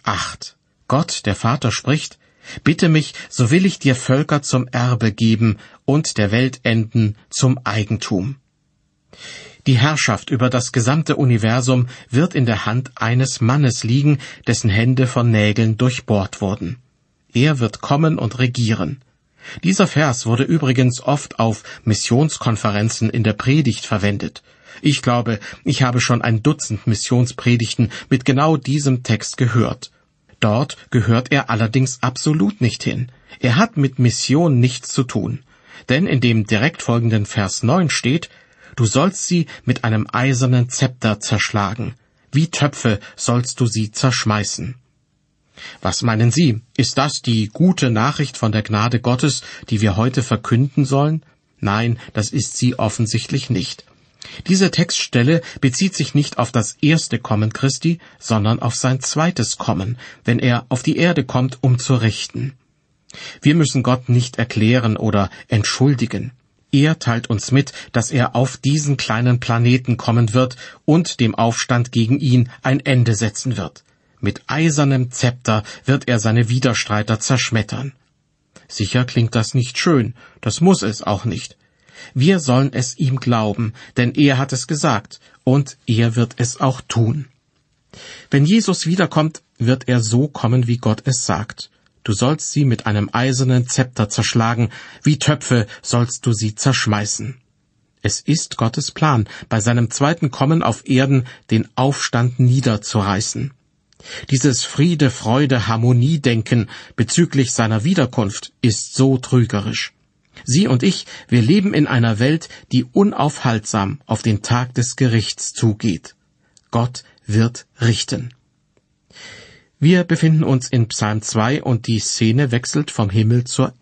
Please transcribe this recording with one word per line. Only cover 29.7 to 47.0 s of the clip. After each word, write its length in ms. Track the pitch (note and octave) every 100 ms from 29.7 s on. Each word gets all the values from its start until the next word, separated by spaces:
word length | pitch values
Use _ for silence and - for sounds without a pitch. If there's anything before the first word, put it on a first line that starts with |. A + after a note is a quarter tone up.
| - - _ _ _ _ -
Dort 380 | G#2+ C3+ F#3 - -
gehört 420 | B2 G#2+ A#2 B2
er 180 | C#3 -
allerdings 520 | A2+ A2+ C3 C3 -
absolut 600 | B2+ B2+ D#3 D#3 G3+ -
nicht 220 | A#2 -
hin. 280 | - - B2 _ _ -
Er 180 | B2 B2+
hat 200 | A#3 D3+
mit 220 | C3+ C3
Mission 600 | B2 - - C#3 E3+ B2
nichts 320 | B2 - -
zu 100 | -
tun. 400 | B2 G#2+ G#2 - _ _ _ - -
Denn 180 | C3+ F3+
in 140 | C#3
dem 260 | B2 A2+ G2+
direkt 340 | G#2 B2+ -
folgenden 440 | - A#2 A#2 A2 G2+
Vers 360 | A2 F#2+ -
neun 280 | A2+ F3 D#3
steht: 400 | - B2 D#3+ - _ _ _ - -
„Du 100 | A2
sollst 420 | C3 F#3 - -
sie 200 | F3 - - -
mit 180 | A#2+
einem 240 | A#2 G#2+ -
eisernen 580 | A#2+ C3+ B2 B2+ B2 A#2+
Zepter 500 | - C3 - A2 G#2
zerschlagen. 760 | - G#2+ - G#2+ G2 A2+ G2 - _ _ _
Wie 160 | C#3 E3
Töpfe 520 | - D3 - A#2+ G2+ - -
sollst 440 | - A#2+ B2 -
du 60 | A#2+
sie 260 | A2 G#2+
zerschmeißen.“ 840 | - C3 B2 G#2+ G#2+ G2+ - F2+ - _ _ _ _ _ _ _ - - -
Was 200 | F#2+ -
meinen 300 | A#2+ A2 A#2+
Sie? 300 | C3 D#3+ A2 _ -
Ist 220 | A#2+
das 240 | -